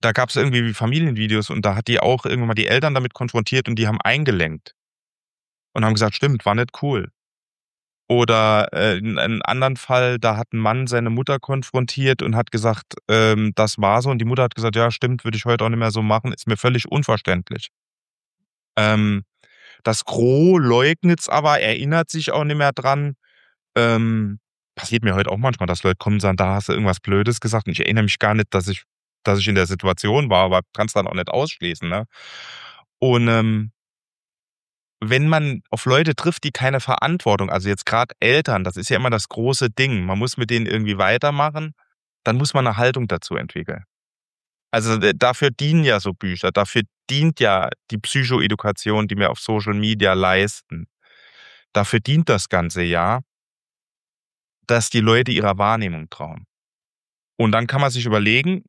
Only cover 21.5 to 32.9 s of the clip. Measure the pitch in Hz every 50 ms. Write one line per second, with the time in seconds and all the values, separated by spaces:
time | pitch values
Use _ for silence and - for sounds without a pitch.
21.5 | 147 - - 110 113 - 139 143 160 165 160 - - 160 151 - - 156 147 147
22.5 | 147 147 143 139 135 131 120 135 143 143 147 143 139 - _ _ _ _ _ _
23.5 | _ _ _ _ - 120 117 117 113 113 113 113 113 110 107 101 104 107 _ _
24.5 | _ _ _ _ _ - - - 117 117 110 101 92 98 - - 95 110 120 131
25.5 | 120 - 92 87 87 - - 92 90 - - 104 104 101 101 98 92 87 95 92
26.5 | 98 101 - - - 104 107 95 87 - - 98 98 98 104 120 117 - - 110
27.5 | 113 107 - 92 80 - - - 107 113 107 98 - - 113 104 107 107 101 -
28.5 | - 95 90 101 92 - - _ _ _ _ _ _ _ - 107 98 98 92 107
29.5 | 101 95 90 82 95 87 - 95 90 - - 104 113 147 147 113 98 90 95 92
30.5 | 92 92 - _ - - 110 107 - 104 92 - - 92 87 - - 120 151 160
31.5 | - - 90 87 82 - 87 85 90 107 117 - _ - - - - - - -
32.5 | - - - - - - _ _